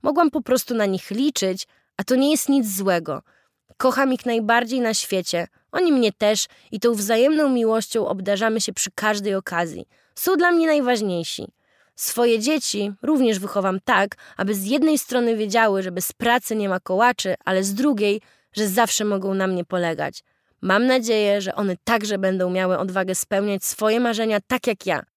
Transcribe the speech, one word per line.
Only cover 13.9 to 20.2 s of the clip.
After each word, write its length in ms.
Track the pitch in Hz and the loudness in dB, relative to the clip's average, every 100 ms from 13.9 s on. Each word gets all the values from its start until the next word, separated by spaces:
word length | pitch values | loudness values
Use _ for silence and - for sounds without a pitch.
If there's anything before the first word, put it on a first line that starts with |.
| 214 202 - - - | 2 2 -4 -20 -6
aby 180 | 190 202 | -4 -2
z 100 | 190 | 0
jednej 320 | 277 320 302 | 2 2 2
strony 400 | - 254 240 226 | 0 0 0 0
wiedziały, 460 | 214 220 226 196 | 0 2 2 2
że 80 | 185 | -2
bez 220 | 180 - | -6 -8
pracy 420 | - 233 240 - 220 | -4 0 0 0 -4
nie 140 | 202 | -2
ma 100 | 185 | -2
kołaczy, 560 | - 185 240 247 190 185 - | -2 2 2 2 -4 -4 -2
ale 180 | 190 | 0
z 100 | 196 | 0
drugiej, 480 | 196 285 226 208 208 _ _ _ | 0 0 2 0 0 _ _ _
że 140 | - 208 | -4 -2
zawsze 380 | 190 233 - 214 | 2 2 0 -2
mogą 280 | 196 190 | -2 -2
na 140 | 190 190 | -2 0
mnie 180 | 185 175 | -2 -4
polegać. 580 | 185 175 156 147 - | -2 -2 -2 -6 -8